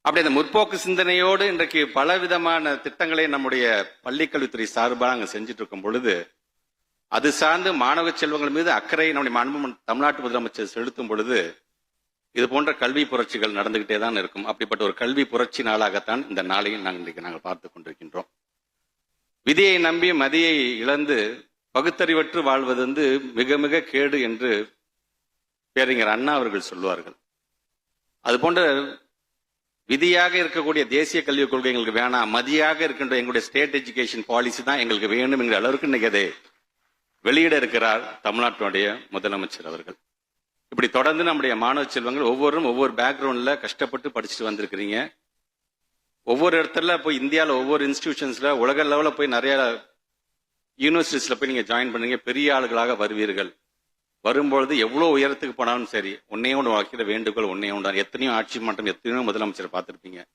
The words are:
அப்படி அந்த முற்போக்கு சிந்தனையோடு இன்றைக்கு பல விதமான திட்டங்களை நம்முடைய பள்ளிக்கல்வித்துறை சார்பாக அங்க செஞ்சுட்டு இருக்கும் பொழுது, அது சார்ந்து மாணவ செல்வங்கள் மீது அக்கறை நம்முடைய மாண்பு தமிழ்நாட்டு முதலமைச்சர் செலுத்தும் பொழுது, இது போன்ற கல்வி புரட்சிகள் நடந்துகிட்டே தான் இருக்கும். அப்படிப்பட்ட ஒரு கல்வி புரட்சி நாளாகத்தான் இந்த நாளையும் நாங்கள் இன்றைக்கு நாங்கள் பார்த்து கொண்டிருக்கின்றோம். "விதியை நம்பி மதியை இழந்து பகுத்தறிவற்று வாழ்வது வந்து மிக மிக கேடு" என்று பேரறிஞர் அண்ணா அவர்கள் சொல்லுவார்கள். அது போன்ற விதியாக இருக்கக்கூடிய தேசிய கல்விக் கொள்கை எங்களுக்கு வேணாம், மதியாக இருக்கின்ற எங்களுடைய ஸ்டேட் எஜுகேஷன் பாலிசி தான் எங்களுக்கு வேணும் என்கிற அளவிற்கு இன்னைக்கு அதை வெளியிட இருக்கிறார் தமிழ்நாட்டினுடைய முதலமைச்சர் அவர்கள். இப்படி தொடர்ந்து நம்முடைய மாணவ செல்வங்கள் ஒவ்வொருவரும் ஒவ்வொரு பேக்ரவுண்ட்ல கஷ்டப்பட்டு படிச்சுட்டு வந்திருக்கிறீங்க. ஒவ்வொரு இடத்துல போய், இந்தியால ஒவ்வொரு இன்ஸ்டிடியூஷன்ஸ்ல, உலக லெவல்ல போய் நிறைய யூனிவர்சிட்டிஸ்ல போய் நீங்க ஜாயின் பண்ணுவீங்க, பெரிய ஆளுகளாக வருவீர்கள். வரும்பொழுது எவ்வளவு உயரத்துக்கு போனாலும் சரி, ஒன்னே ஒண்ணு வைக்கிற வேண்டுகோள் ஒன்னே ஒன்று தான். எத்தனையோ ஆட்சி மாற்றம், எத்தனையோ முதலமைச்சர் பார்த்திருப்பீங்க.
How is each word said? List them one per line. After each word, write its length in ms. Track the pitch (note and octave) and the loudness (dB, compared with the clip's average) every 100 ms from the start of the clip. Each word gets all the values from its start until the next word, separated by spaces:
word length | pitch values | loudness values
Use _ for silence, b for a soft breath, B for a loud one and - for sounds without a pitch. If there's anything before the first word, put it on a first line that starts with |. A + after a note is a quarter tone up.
அப்படி 260 | D3 D#3 D#3 | 2 2 4
அந்த 140 | C3+ | 2
முற்போக்கு 340 | D#3+ G#3+ G#3 | 2 2 2
சிந்தனையோடு 720 | G3 F#3 F#3 F3+ F3+ F#3 F#3+ G3+ | 0 -2 0 2 4 4 4 2
இன்றைக்கு 420 | F3 E3 D#3+ D3 | 0 0 0 0
பல 300 | - C#3+ F3+ | 2 2 2
விதமான 580 | F3+ F3 E3+ E3 D#3 C#3 | 2 0 2 0 0 -4
திட்டங்களை 500 | C#3+ - E3+ D#3+ D#3 | -6 -4 -2 0 0
நம்முடைய 640 | C#3+ C3 B2+ A#2+ G#2+ F#2+ - | 0 -2 0 2 2 0 -8
பள்ளிக்கல்வித்துறை 580 | B2+ C3+ D#3 D3+ C3 A#2 | -8 -4 -2 -2 -4 -4
சார்பாக 500 | A2 - A#2 A#2+ B2 | -4 0 0 2 0
அங்க 200 | B2 G2 | 0 -4
செஞ்சுட்டு 240 | G#2+ A2 A2 | -8 -10 -10
இருக்கும் 240 | A2 G2 | -10 -8
பொழுது, 480 | G2 A#2 B2 F2+ E2+ _ _ _ _ _ _ _ _ | -4 -2 0 0 -2 _ _ _ _ _ _ _ _
அது 240 | A2+ C#3+ | 0 0
சார்ந்து 400 | C#3 D#3 E3+ F#3 | 2 2 2 0
மாணவ 380 | E3+ B2+ D#3 E3 | 0 2 2 0
செல்வங்கள் 380 | - D#3 D3+ D3 | -2 -2 -2 -2
மீது 220 | D3 E3+ | 0 2
அக்கறை 420 | A#2 - D#3 D#3+ | 0 0 0 2
நம்முடைய 260 | C#3+ C3+ A#2+ | 2 0 0
மாண்பு 400 | B2 C#3+ C3+ A#2 | 0 -2 -6 -8
தமிழ்நாட்டு 440 | - A#2 D3 C#3+ B2+ | -6 0 2 0 -2
முதலமைச்சர் 360 | A#2+ A2+ - | -2 -4 -6
செலுத்தும் 420 | G#2 - A#2+ B2 A#2 | -8 -6 -8 -6 -6
பொழுது, 520 | G#2+ A2 A#2+ E2+ - _ _ _ _ _ _ _ | -2 0 0 0 -8 _ _ _ _ _ _ _
இது 160 | A#2+ A#2+ | 0 2
போன்ற 260 | C3 D3 | 2 0
கல்வி 320 | D3 B2 C#3 C#3+ | 0 0 0 0
புரட்சிகள் 460 | B2+ A2+ A2+ G#2+ | -2 -2 -2 -2
நடந்துகிட்டே 460 | G2+ G#2 A2 G#2 G#2+ | 0 -2 -2 -2 -2
தான் 180 | A2+ A2 | 0 -2
இருக்கும். 280 | F2+ G2 | -4 -8
அப்படிப்பட்ட 400 | G#2+ G#2+ A2 G#2+ | -8 -6 -4 -2
ஒரு 100 | G#2 | -2
கல்வி 300 | F#2 A#2+ C#3 | -2 -2 0
புரட்சி 380 | C3+ A#2 A#2+ - | 0 0 -2 -2
நாளாகத்தான் 680 | A#2 G#2+ G#2+ G2 F#2+ A#2 C#3+ | 0 2 2 0 -4 -4 -4
இந்த 140 | F#2+ | -6
நாளையும் 380 | F#2 G2 G#2 G#2+ | -2 0 -2 -4
நாங்கள் 140 | F#2+ | -6
இன்றைக்கு 280 | F2+ E2+ E2+ | -8 -10 -12
நாங்கள் 180 | F2 E2 | -12 -10
பார்த்து 280 | F2+ F2+ - - | -8 -10 -12 -20
கொண்டிருக்கின்றோம். 480 | D#2+ D#2 D#2+ F2+ - _ _ _ _ _ _ _ _ _ _ _ | -20 -20 -14 -12 -12 _ _ _ _ _ _ _ _ _ _ _
"விதியை 360 | - D#3 G3 F#3 | 0 4 6 6
நம்பி 340 | E3+ E3+ F3+ | 2 2 2
மதியை 640 | E3+ C3+ D#3 E3 D#3 B2 A#2 | 4 4 4 4 2 0 0
இழந்து 680 | A#2 C#3+ D3 C3 G#2+ B2 - _ _ B2+ | 0 0 2 0 0 -6 -16 _ _ -2
பகுத்தறிவற்று 640 | D#3 E3 F3 D#3+ D3+ E3 | -2 0 2 2 2 0
வாழ்வது 380 | C#3 C3+ C3 B2+ | 2 2 2 0
வந்து 400 | B2+ C#3 C#3+ C3+ C3+ | 0 2 2 2 -2
மிக 240 | A#2 B2+ C#3+ | -2 0 2
மிக 220 | D3 D#3+ | 2 0
கேடு" 400 | D#3+ C3+ C#3+ C#3 | 0 0 2 2
என்று 520 | A#2+ A2+ B2 G#2 G#2+ _ _ _ _ _ _ _ _ _ _ | -2 -2 0 0 -2 _ _ _ _ _ _ _ _ _ _
பேரறிஞர் 360 | - C3 B2+ A2 | 0 2 2 2
அண்ணா 260 | A2 C3+ | 2 0
அவர்கள் 260 | D3 A#2 G2+ | 0 0 -4
சொல்லுவார்கள். 540 | - F2+ F#2 F2 D#2 - _ _ _ _ _ _ _ _ _ _ | -6 -6 -4 -4 -8 -20 _ _ _ _ _ _ _ _ _ _
அது 200 | A#2+ B2 | 0 2
போன்ற 460 | D#3 F3 E3+ C#3 C#3+ - _ _ _ _ _ _ _ _ _ | 4 4 4 2 -2 -10 _ _ _ _ _ _ _ _ _
விதியாக 520 | C3+ F3 F3 F3+ F3+ | 2 4 4 4 2
இருக்கக்கூடிய 480 | E3 E3 D3+ D3+ B2+ | 0 -2 0 0 2
தேசிய 360 | C3+ D#3 E3+ | 0 0 -2
கல்விக் 280 | D3 C#3 C3+ | 0 0 2
கொள்கை 240 | C3 B2+ | 0 0
எங்களுக்கு 260 | B2 A2+ A2 | 0 0 0
வேணாம், 280 | B2 B2 A2 | 0 0 2
மதியாக 520 | A2+ B2+ D3+ D3+ D#3 | 0 0 2 2 2
இருக்கின்ற 360 | D#3+ C3+ C3+ B2+ | -2 -2 -2 0
எங்களுடைய 240 | B2 A#2+ | 0 -2
ஸ்டேட் 360 | A2 C#3 D3 C#3 | 0 -2 0 -2
எஜுகேஷன் 480 | B2 A#2 A#2+ A#2 G#2+ | -4 -4 -4 -4 -2
பாலிசி 360 | A#2+ B2 A2+ | 0 0 -2
தான் 160 | B2 C#3 | -2 -2
எங்களுக்கு 300 | A#2 G#2+ G#2 | 0 0 0
வேணும் 320 | A2+ B2+ C3+ | 0 2 0
என்கிற 160 | A#2+ G#2 | 2 2
அளவிற்கு 280 | A#2 C3+ | 2 0
இன்னைக்கு 240 | D3+ C3 A2 | 0 0 2
அதை 220 | G2+ F#2+ - _ _ _ _ _ _ _ _ | 2 0 -4 _ _ _ _ _ _ _ _
வெளியிட 340 | G#2+ C#3+ E3 D#3 | 0 4 4 4
இருக்கிறார் 640 | B2 A#2 A2+ A2 B2 - | 2 0 2 0 -2 -6
தமிழ்நாட்டினுடைய 760 | G#2+ A2 A#2+ A2 G2+ F#2+ G2+ A2+ - | -4 0 -2 0 -2 0 0 -2 -8
முதலமைச்சர் 540 | G2 G2+ G2 F#2 - D#2+ | -6 -4 -4 -6 -10 -12
அவர்கள். 280 | E2 E2 - _ _ _ _ _ _ _ | -12 -14 -20 _ _ _ _ _ _ _
இப்படி 200 | A#2+ B2 | -2 0
தொடர்ந்து 360 | B2+ C3+ D#3 | 2 2 2
நம்முடைய 320 | E3+ D#3 C3+ A2+ | 0 0 0 0
மாணவ 300 | A#2 C#3 C#3 | 2 0 -2
செல்வங்கள் 360 | - A#2+ C3+ | -4 -4 -2
ஒவ்வொருவரும் 480 | B2+ C3 D3 D3+ D3+ | 0 2 2 2 0
ஒவ்வொரு 220 | A#2+ C3+ | 2 0
பேக்ரவுண்ட்ல 680 | A#2 B2 C#3 C3+ B2 B2 C#3+ | 2 0 0 -4 -2 -2 -2
கஷ்டப்பட்டு 480 | G#2+ - C3+ C3 C#3+ | -4 -6 -6 -4 -6
படிச்சுட்டு 340 | A#2+ A2+ - | -6 -8 -6
வந்திருக்கிறீங்க. 680 | A2 G#2 G2+ G2 G#2 G#2+ D3+ _ _ _ _ _ _ _ _ _ _ _ | -6 -4 -6 -6 -4 -4 -6 _ _ _ _ _ _ _ _ _ _ _
ஒவ்வொரு 400 | - B2 F3 E3 | -2 2 4 4
இடத்துல 400 | D#3 - E3 E3+ | 2 0 0 0
போய், 160 | D#3 C#3+ | 0 -2
இந்தியால 300 | C3+ D#3 D#3 | 0 2 2
ஒவ்வொரு 400 | C3 C3 D3+ C#3+ | 2 2 0 0
இன்ஸ்டிடியூஷன்ஸ்ல, 600 | C3+ - C#3+ C#3+ A2+ C#3 | -2 -4 -4 -6 -2 0
உலக 320 | C#3 A#2+ C#3 | 2 2 2
லெவல்ல 280 | D3+ D3 D#3 | 2 2 2
போய் 160 | D3 D3 | 0 0
நிறைய 580 | A#2+ C3 C3+ B2+ A#2 - _ _ _ _ _ _ _ _ _ | 0 2 2 2 -2 -10 _ _ _ _ _ _ _ _ _
யூனிவர்சிட்டிஸ்ல 560 | C#3 E3 D#3+ C#3+ - B2 | 2 2 2 -2 -2 -2
போய் 120 | C#3 | -2
நீங்க 220 | C3 A2 | -2 -2
ஜாயின் 140 | A#2 B2+ | 0 0
பண்ணுவீங்க, 280 | A2+ A#2 B2+ | -4 -4 -4
பெரிய 380 | - B2+ D3 | -4 0 2
ஆளுகளாக 420 | C#3 B2 A#2 A#2+ A2+ | 2 2 0 0 0
வருவீர்கள். 600 | G#2 G#2+ G#2+ F#2+ F#2 - _ _ _ _ _ _ | -2 0 -2 -2 -4 -8 _ _ _ _ _ _
வரும்பொழுது 580 | G#2+ B2+ C#3+ C3+ C3 D3 | 0 2 2 2 2 2
எவ்வளவு 400 | A2 C3 E3 C#3 | 0 2 4 4
உயரத்துக்கு 360 | C#3 C#3 C#3 | 2 0 -8
போனாலும் 320 | A#2+ A#2+ B2 A2+ | -4 -2 -2 -2
சரி, 260 | A2 G2 | -4 -6
ஒன்னே 420 | G2 _ G#2 B2 | -10 _ -4 -2
ஒண்ணு 280 | C3+ C3 G#2+ | 0 2 0
வைக்கிற 220 | G2+ A#2+ | 0 -4
வேண்டுகோள் 400 | G#2+ G#2+ A2 G#2+ | -4 -2 -2 -2
ஒன்னே 260 | G#2+ F#2+ G2+ | -2 -2 -4
ஒன்று 120 | G2+ | -4
தான். 120 | G2 | -2
எத்தனையோ 380 | G2 G2+ B2 C3 | -2 -4 -4 -2
ஆட்சி 280 | A2+ G#2+ B2 | -2 -2 -6
மாற்றம், 260 | A2+ G2+ G#2 | -6 -4 -4
எத்தனையோ 440 | - A#2+ B2 A#2 | -4 -4 -4 -2
முதலமைச்சர் 420 | G#2 G#2+ F#2+ F#2 | -2 -4 -6 -8
பார்த்திருப்பீங்க. 520 | F2+ F2 F2+ F#2 F2+ - | -8 -8 -14 -18 -18 -20